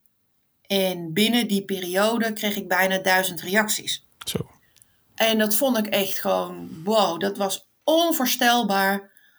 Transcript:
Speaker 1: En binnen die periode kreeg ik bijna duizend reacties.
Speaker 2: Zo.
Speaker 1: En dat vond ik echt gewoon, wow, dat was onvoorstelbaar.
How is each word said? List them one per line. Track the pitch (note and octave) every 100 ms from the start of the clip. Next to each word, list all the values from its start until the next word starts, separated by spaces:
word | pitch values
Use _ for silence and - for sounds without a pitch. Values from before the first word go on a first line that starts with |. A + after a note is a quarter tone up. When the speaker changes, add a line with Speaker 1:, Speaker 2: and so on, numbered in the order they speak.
| _ _ _ _ _ _ _
Speaker 1:
En | G3 F#3+ F3+ E3
binnen | D#3+ A3 A#3+ G#3
die | G3+
periode | G3 F#3+ F3 F#3 G#3+ A3+ A3+
kreeg | G#3+ G#3 G3+
ik | F3+
bijna | F#3 F#3+ F#3+
duizend | F#3+ F#3 F#3 E3
reacties. | F3 G#3 G#3+ - - - _ _
Speaker 2:
Zo. | - - - _ _ _ _ _ _
Speaker 1:
En | - A3+ A3
dat | G#3+
vond | G#3+ C4+ A3+
ik | G#3
echt | G3+ F#3+ -
gewoon, | G3 F#3 F3+ F3 F3+ D#3+
wow, | F3 A3 F#3 E3
dat | G3 G3
was | G3 - - _
onvoorstelbaar. | - D#4+ E4+ D#4 B3 - A#3+ A#3+ G#3 G3 F#3+ G3+ - _ _